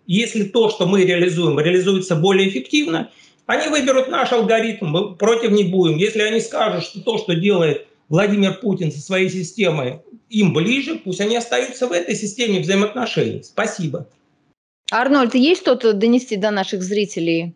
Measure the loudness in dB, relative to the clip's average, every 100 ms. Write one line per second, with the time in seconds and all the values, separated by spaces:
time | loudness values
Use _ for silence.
0 | -2 0 0 -2 0 2 2 2 0 2
1 | 4 2 0 0 0 2 2 2 2 0
2 | 0 0 4 4 2 -2 -2 -2 0 -4
3 | -6 _ _ _ -4 -2 0 0 2 2
4 | 0 -2 0 0 2 2 0 -4 -4 -2
5 | -2 -2 0 2 2 2 2 2 2 2
6 | 0 0 0 -2 -2 -2 -2 -2 -8 -8
7 | -4 -4 -2 0 2 2 2 0 -6 _
8 | -2 0 2 2 0 0 -2 -2 -2 -6
9 | -4 -2 0 -2 -6 -2 0 0 -4 -8
10 | -16 -20 _ 0 2 2 0 -2 -2 -8
11 | -8 -4 -2 -2 -2 -4 -4 -4 -4 -2
12 | -2 -4 -6 -4 -2 0 0 0 0 -2
13 | -4 -2 -2 -4 -10 -6 -4 -4 -6 -8
14 | -12 _ _ _ _ _ _ _ -4 0
15 | 2 2 2 4 4 2 2 2 2 2
16 | 4 2 0 -2 -2 -2 -2 -4 -4 -2
17 | -2 -2 -2 -2 -2